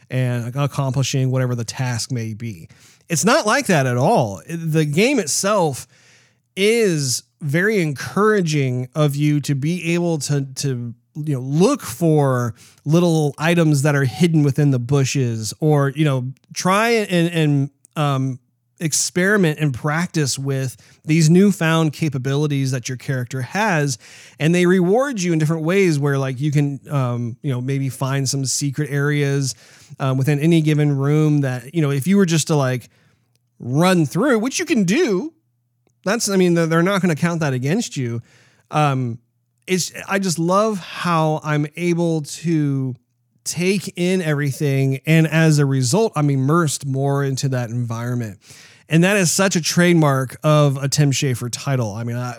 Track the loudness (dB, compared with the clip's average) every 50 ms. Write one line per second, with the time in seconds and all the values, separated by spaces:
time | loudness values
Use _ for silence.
0 | _ -6 -4 -2 -2 -2 -2 -4 -4 -6 -4 -2 -2 -2 -2 -2 -4 -2 -2 -2
1 | -2 -2 -2 -2 0 0 0 0 -2 -2 -2 -4 -6 -8 -6 -6 -4 -4 -4 -4
2 | -6 -6 -6 -6 -6 -8 -8 -10 -10 -12 -12 -12 -16 -20 -20 _ -20 -20 _ _
3 | _ -6 -4 0 2 2 2 4 2 2 0 0 2 2 2 2 2 2 0 2
4 | 2 2 2 2 0 0 -4 -8 -10 -10 -10 -6 -4 -2 0 0 0 0 0 0
5 | 2 2 2 0 -2 -2 -4 -4 -2 0 0 2 0 0 -2 -6 -12 -16 _ _
6 | _ _ _ _ _ _ _ _ _ _ _ 0 2 2 4 4 2 2 2 0
7 | -2 -2 -4 -6 -8 _ _ _ -6 -2 0 0 2 2 2 0 0 -2 -2 -6
8 | -10 -6 -2 0 2 2 2 2 0 0 0 0 0 0 -2 -4 -6 -4 -2 0
9 | 0 0 0 0 0 2 2 0 0 -2 -2 -2 -2 -2 -4 -2 -2 -2 -2 0
10 | 0 0 -2 -2 -2 -2 -2 -2 -4 -4 -6 -6 -4 -4 -4 -4 -6 -8 -10 -14
11 | _ _ _ -10 -6 -4 -4 -4 -4 -2 2 4 4 4 2 0 -4 -8 -6 -2
12 | 2 2 4 4 4 2 2 0 0 -2 -6 -8 -14 -20 _ _ _ 0 2 4
13 | 4 4 2 2 0 0 -2 -2 0 2 2 4 4 4 4 4 2 2 2 2
14 | 2 0 0 0 2 2 4 4 2 2 2 2 2 2 2 0 0 0 0 0
15 | 0 0 0 -2 -2 -2 -2 -4 -6 -8 -6 -2 0 2 2 2 2 0 0 0
16 | 0 0 0 -2 -4 -6 -10 -14 _ _ -10 -4 0 0 2 2 2 2 2 0
17 | 0 0 0 0 0 2 2 2 2 2 2 2 0 -2 -6 _ _ _ _ -2
18 | -2 0 0 -2 -2 -4 -6 -8 _ _ _ _ _ _ _ _ -6 -4 -4 -4
19 | -4 -2 -2 0 0 2 2 2 2 2 0 0 -2 -2 -2 -4 -4 -4 -2 -2
20 | -2 -2 -2 -2 -2 -2 -4 -4 -6 -4 -4 -4 -4 -6 -8 -12 _ _ _ _
21 | _ 0 2 4 4 6 6 6 6 6 4 2 0 2 2 2 2 0 0 -2
22 | -4 -4 -4 -4 -4 -2 -2 0 0 0 0 -2 -2 -2 -2 -4 -6 -8 -10 -8
23 | -6 -6 -6 -6 -6 -6 -8 -8 -8 -6 -4 -2 0 0 0 0 0 -2 -4 -6
24 | -10 -18 -20 -20 -20 -20 -8 -2 0 2 2 4 4 4 4 4 4 2 2 2
25 | 2 0 -2 -4 -2 0 0 0 0 0 0 -2 -2 0 2 2 2 2 2 2
26 | 0 0 0 0 -2 -4 -4 -4 -2 0 0 2 0 0 -2 -6 -8 -4 -2 -2
27 | -2 -2 -2 -4 -4 -6 -8 -8 -6 -6 -4 -4 -4 -4 -4 -4 -4 -4 -6 -6
28 | -4 -4 -2 -2 -2 -2 -4 -4 -4 -4 -4 -4 -4 -4 -4 -4 -4 -4 -2 -2
29 | 0 0 0 0 0 0 0 -2 -2 -4 -6 -10 -16 -20 -20 -20 -20 -20 -10 -4
30 | -2 -2 0 0 0 0 0 2 2 4 4 4 4 2 2 2 2 2 0 0
31 | 0 0 2 2 2 2 2 2 0 -2 -4 -6 -8 -6 -4 -2 -2 0 -2 -2
32 | 0 2 4 4 4 4 2 0 0 2 2 2 2 0 -2 -4 -6 -12 _ _
33 | _ _ _ _ _ _ _ _ _ _ _ -14 -8 -4 0 2 4 4 4 4
34 | 2 2 0 0 0 2 2 2 0 -2 -4 -4 -4 0 0 2 2 2 2 2
35 | 2 2 0 -2 -2 -6 -10 _ _ _ _ _ _ _ _ _ _ _ _ _
36 | -4 -4 -2 -2 -2 0 2 4 4 4 4 2 2 2 2 2 2 2 2 2
37 | 0 0 0 0 -2 -2 -2 -2 -2 -2 -2 -2 -2 -2 -2 -2 -2 -4 -6 -6
38 | -6 -4 -6 -8 -10 _ _ _ _ _ _ _ _ _ -2 0 0 2 0 0
39 | -2 -4 -6 -10 _ _ _ _ _ _ _ _ _ -4 -4 -4 -4 -6 -10 -14
40 | -8 -4 -4 -2 -2 -2 -2 -2 0 0 2 2 2 0 -2 -4 -8 -12 -12 -6
41 | -2 0 0 2 2 0 0 -2 -2 -2 -2 -2 -2 -4 -6 -4 -2 -2 0 0
42 | 0 0 -2 -2 -4 -6 -10 -8 -4 -2 0 0 0 0 -2 -2 -4 -6 -8 -10
43 | _ _ _ _ _ _ _ _ _ -10 -6 -2 -2 0 0 -2 -4 -6 -6 -4
44 | -2 0 0 0 0 0 -2 0 -2 -2 -2 -2 -2 0 0 0 0 0 -2 -2
45 | 0 2 4 4 4 4 2 4 4 4 4 4 2 2 2 0 0 0 2 2
46 | 0 0 0 0 0 0 0 0 0 2 2 2 2 0 -2 -4 -6 -6 -4 -2
47 | -2 0 0 0 -2 -2 -2 -4 -4 -4 -2 -4 -4 -4 -4 -6 -4 -4 -6 -6
48 | -6 -4 -4 -4 -6 -6 -10 -14 _ -20 -20 -20 -20 -20 -20 _ _ 0 2 4
49 | 4 4 4 2 2 2 2 2 0 2 0 0 -2 0 0 2 4 4 4 4
50 | 4 4 2 2 -2 -4 -6 -2 0 2 4 4 4 4 2 0 -2 -2 0 2
51 | 2 2 2 0 0 -2 -2 -4 -6 -8 -8 -8 -6 -4 -2 -2 -2 -4 -6 -6
52 | -8 -6 -6 -6 -8 -8 -10